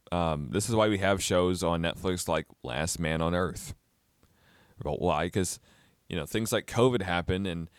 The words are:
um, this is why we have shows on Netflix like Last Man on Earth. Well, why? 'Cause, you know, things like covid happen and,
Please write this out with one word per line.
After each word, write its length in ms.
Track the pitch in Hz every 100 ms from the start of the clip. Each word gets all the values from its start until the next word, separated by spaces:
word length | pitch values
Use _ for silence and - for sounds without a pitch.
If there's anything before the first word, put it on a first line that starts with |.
| -
um, 380 | 87 82 76 67
this 180 | 98 113
is 60 |
why 140 | 113 107
we 100 | 98
have 240 | 98 98
shows 400 | - 90 90 90
on 200 | 85 85
Netflix 460 | 85 - 92 90 -
like 180 | 80 - -
Last 380 | 64 65 82 85
Man 200 | 80 80
on 140 | 82
Earth. 400 | 87 90 - - - _ _ _ _ _ _ _ _ _ -
Well, 120 | 73 73
why? 300 | 87 76 87
'Cause, 280 | 104 90 - _ _ _ _ -
you 80 | 87
know, 100 | 73
things 260 | 110 113
like 140 | 110 -
covid 360 | 117 127 120
happen 440 | 92 87 85 92 98
and, 240 | 85 82